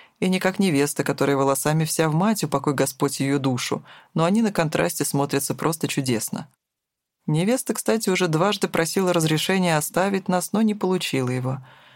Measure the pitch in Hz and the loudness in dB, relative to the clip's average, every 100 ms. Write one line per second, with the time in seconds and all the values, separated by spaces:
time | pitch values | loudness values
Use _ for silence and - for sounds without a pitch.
0 | - - 185 185 190 185 196 139 143 - | -20 -4 0 2 0 2 2 4 2 0
1 | 143 143 139 139 135 135 147 160 156 - | -2 0 2 2 2 2 2 0 0 0
2 | 160 156 208 214 151 139 151 135 135 - | 2 2 0 0 -2 -2 -2 0 -2 0
3 | 143 - 139 143 131 123 - 143 - - | -2 0 0 0 0 -2 -4 -6 -8 -20
4 | - 160 165 214 220 202 160 135 175 - | -8 0 2 4 2 0 0 0 0 0
5 | 143 139 139 139 - 131 156 165 220 - | -2 -2 0 -2 -2 -2 -2 -2 -4 -4
6 | 131 110 - - - _ _ _ _ _ | -2 -2 -2 -8 -10 _ _ _ _ _
7 | _ _ - 156 190 254 - - - 220 | _ _ -2 0 2 0 -2 -4 0 0
8 | 202 180 180 156 196 208 170 - 165 196 | 0 0 0 2 0 0 -2 0 0 0
9 | 185 175 160 156 - 190 175 151 - 170 | 2 2 2 0 0 0 2 2 0 0
10 | 196 196 185 180 - 202 220 208 185 185 | 0 0 0 -2 0 0 0 0 0 0
11 | - 135 127 127 127 131 - - - | -2 -2 -2 -2 -4 -6 -10 -20 -20